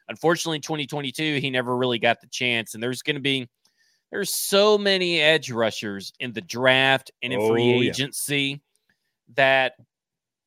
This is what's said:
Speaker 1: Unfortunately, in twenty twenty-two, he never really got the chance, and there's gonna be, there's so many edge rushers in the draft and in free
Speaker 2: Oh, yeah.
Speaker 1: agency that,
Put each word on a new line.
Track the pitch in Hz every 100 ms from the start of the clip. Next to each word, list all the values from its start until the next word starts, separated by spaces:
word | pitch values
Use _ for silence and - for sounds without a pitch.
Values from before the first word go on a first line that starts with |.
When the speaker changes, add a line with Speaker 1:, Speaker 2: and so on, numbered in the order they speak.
| -
Speaker 1:
Unfortunately, | 113 156 170 165 151
in |
twenty | - 156 139
twenty-two, | 147 135 139 156 143
he | 139
never | 127 120 127
really | 127 117
got | 117 113
the | -
chance, | - 127 117 107
and | 110
there's | 120 123
gonna | - 147
be, | 135 135 120 _ _ _ _ _ _
there's | - 190
so | - - 196 208 208
many | 202 190 180 170
edge | 151 160 131
rushers | 113 110 - 107 98 92 -
in | 127
the | 110
draft | 87 117 127 131 135 135 - -
and | 123
in | 120
free | 110 113 120
Speaker 2:
Oh, | 123
yeah. | 117
Speaker 1:
agency | 95 139 - - 143 139 143 _ _ _ _ _ _ _ 120
that, | 135 135 127 - _ _ _ _ _ _